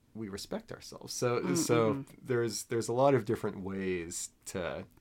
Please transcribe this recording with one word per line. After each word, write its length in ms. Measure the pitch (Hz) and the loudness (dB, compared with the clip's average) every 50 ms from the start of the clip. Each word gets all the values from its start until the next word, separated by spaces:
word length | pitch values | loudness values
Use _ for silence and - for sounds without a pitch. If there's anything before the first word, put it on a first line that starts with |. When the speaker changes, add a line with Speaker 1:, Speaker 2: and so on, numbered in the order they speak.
| _ _ - | _ _ -12
Speaker 1:
we 140 | 107 113 98 | -10 -8 -8
respect 420 | 98 98 - - - 226 - - | -8 -10 -8 -8 -8 -8 -8 -10
ourselves. 420 | - - - - - - - - - | -14 -14 -14 -14 -16 -14 -12 -10 -4
So, 260 | - - 123 123 - | -2 0 0 2 0
Speaker 2:
Mm, 160 | - 185 180 | 0 0 0
Speaker 1:
so 380 | 170 156 - 120 117 113 110 101 | 2 2 4 4 6 6 4 2
Speaker 2:
mm-hmm. 80 | 139 139 - - - | 0 -4 -8 -14 -10
Speaker 1:
there's, 420 | - - 127 120 117 117 101 - - | -4 0 0 2 2 0 -2 -4 -6
there's 240 | - 123 117 107 - | -2 -2 -2 0 0
a 40 | |
lot 220 | 117 127 135 143 139 | 4 6 6 6 6
of 100 | 123 101 | 6 4
different 360 | 117 110 - - 104 95 98 | 2 0 0 -2 -4 -4 -4
ways 680 | 90 95 98 95 95 95 92 87 82 85 87 - - - _ _ - | -6 -6 -4 -2 -2 -2 -2 -2 -4 -6 -8 -8 -10 -10 _ _ -14
to 380 | - - 95 85 76 69 85 95 - - - | -8 -6 -4 -4 -4 -4 -6 -8 -12 -16 -20